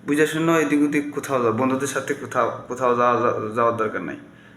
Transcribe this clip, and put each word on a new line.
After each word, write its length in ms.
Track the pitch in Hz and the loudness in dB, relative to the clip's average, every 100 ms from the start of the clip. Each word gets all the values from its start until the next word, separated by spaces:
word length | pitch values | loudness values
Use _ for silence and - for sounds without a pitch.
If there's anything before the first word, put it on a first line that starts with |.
| 113 | 0
বুঝে 200 | 147 156 | 2 2
শুনে 340 | 156 165 165 | 2 2 2
এদিক 200 | 147 147 | 2 2
ওদিক 320 | 147 147 143 | 2 0 -2
কোথাও 300 | 143 - 135 | -8 -2 0
যাও, 100 | 117 | 0
বন্ধুদের 340 | 110 131 131 139 | 2 0 0 -2
সাথে 260 | 139 - | -4 -4
কোথাও, 500 | 143 120 127 117 - - | -6 -4 -2 -2 -4 -10
কোথাও 280 | 123 127 | -2 0
যাওয়া, 260 | 120 120 117 | 4 2 2
যা-, 340 | 117 104 107 | 0 -2 -4
যাওয়ার 220 | 113 117 110 | 0 0 2
দরকার 240 | 107 95 | -4 -4
নাই, 160 | 80 69 - - - | -8 -10 -16 -20 -20